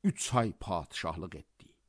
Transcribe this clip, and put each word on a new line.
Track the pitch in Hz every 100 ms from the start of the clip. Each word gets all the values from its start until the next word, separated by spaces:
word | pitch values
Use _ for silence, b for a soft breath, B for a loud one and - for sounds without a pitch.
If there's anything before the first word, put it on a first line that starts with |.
üç | 196 - -
ay | 123 113
padşahlıq | - - 90 73 - 82 80 78
etdi. | 78 - _ - _